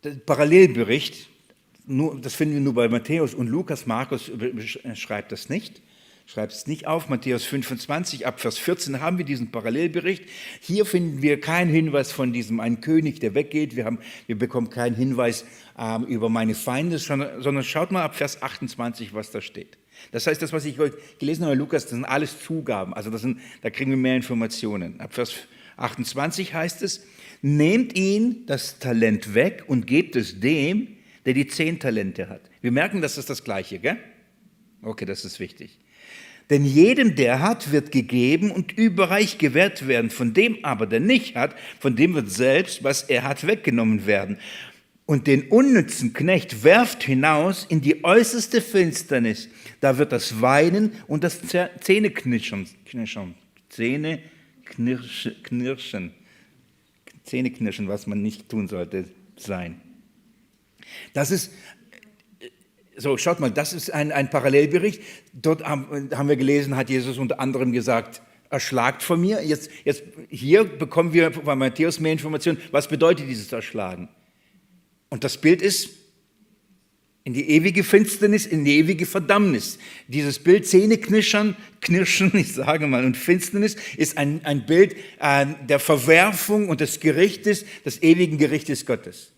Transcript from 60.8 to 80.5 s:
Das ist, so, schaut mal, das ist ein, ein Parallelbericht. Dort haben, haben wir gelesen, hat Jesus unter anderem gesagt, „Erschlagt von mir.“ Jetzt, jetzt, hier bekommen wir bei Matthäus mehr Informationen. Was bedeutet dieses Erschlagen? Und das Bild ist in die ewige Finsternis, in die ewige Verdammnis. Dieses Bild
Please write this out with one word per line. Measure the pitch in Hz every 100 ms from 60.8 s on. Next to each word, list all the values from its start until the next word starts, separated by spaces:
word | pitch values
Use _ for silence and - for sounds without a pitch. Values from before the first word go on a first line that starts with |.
| - - -
Das | - 143
ist, | 190 - - - - _ - 214 _ _ _ - _ _ _ _ -
so, | 127 131
schaut | 175 170
mal, | 139
das | 107 151
ist | 175 -
ein, | 151 151
ein | 147 139
Parallelbericht. | 151 131 139 147 165 202 - - - _
Dort | 127 156 160
haben, | 139 143 131 147 139
haben | 127 143
wir | 139
gelesen, | 131 143 143 131
hat | 131
Jesus | 131 123 127
unter | 127 123
anderem | 131 131 127
gesagt, | 123 113 117 113 - _ _ _
„Erschlagt | 139 - 127 120 135
von | - 170
mir.“ | 180 214
Jetzt, | 156 156 - -
jetzt, | - 147 - - -
hier | - 135 190
bekommen | 214 143 147 165 170
wir | 165 165
bei | 160 147 135
Matthäus | 131 127 160 165
mehr | 160
Informationen. | 156 147 156 170 160 -
Was | 139 139
bedeutet | 151 165 170 135
dieses | 120 104
Erschlagen? | 117 - 113 95 90 87 _ _ _ _ _ _ _ _ _ _
Und | 120
das | 135 -
Bild | 151 175
ist | 196 196 - - _ _ _ _ _ _ _ _ _ _ _ _
in | -
die | 123 147
ewige | 151 175 185
Finsternis, | 196 202 214 - 208 208
in | 208 160 143
die | 147
ewige | 160 180 170
Verdammnis. | 190 156 202 202 123 - - - - -
Dieses | 131 143 139
Bild | 170